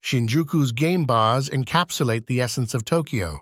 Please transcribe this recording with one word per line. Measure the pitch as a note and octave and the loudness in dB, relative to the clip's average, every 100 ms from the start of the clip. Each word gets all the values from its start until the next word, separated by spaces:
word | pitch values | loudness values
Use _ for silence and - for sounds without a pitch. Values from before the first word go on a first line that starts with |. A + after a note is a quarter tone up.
Shinjuku's | - C3 A#2 C3 D#3+ E3 C#3 | -2 -2 0 0 0 2 0
game | A#2 D#3+ F3+ | 0 0 0
bars | C#3 A#2 A2 B2+ C#3 | 2 4 4 2 0
encapsulate | C3+ B2 E3 F3 - C3 A2+ A2+ | -4 0 0 0 -2 0 -2 -2
the | B2 | -2
essence | B2 - A#2 | -2 -2 -2
of | B2+ G#2+ | -2 0
Tokyo | E3 D3+ A#2+ E2+ D2 | -2 0 -4 -4 -6